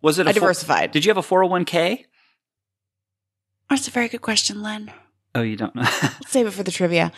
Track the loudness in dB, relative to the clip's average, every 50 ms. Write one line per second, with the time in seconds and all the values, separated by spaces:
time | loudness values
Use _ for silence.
0 | 2 2 2 4 4 4 4 4 4 2 2 0 0 0 0 2 2 0 0 0
1 | 2 2 2 2 0 2 2 4 4 2 2 0 -2 0 0 0 0 0 -2 -6
2 | -10 _ _ _ _ _ _ _ _ _ _ _ _ _ _ _ _ _ _ _
3 | _ _ _ _ _ _ _ _ _ _ _ _ _ -2 -2 -2 -2 -4 -4 -4
4 | -4 -4 -6 -6 -4 -2 0 0 0 -2 -4 -6 -8 -8 -10 -10 -12 -16 -20 -20
5 | _ _ _ _ _ _ -4 -2 -2 -2 -4 -4 -6 -6 -4 -4 -2 -2 -2 -2
6 | -2 -4 -4 -6 -6 -2 0 0 0 0 -2 -6 -6 -4 -2 -2 0 2 2 2
7 | 0 0 -4